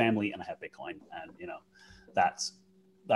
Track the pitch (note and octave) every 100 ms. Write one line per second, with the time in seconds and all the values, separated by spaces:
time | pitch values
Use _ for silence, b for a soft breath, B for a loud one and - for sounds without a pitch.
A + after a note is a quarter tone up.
0 | A2+ A2 G#2 F#2 F2 - E2 - D2 -
1 | - F2 - - - - - b b b
2 | b - F2+ - - - _ _ _ _
3 | -